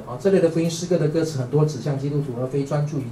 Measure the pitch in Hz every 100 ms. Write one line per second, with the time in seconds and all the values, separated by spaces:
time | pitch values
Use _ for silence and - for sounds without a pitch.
0 | - 123 196 185 165 165 165 - 175 175
1 | 147 160 156 131 123 147 151 - 151 131
2 | 139 143 127 120 131 143 135 147 147 139
3 | 117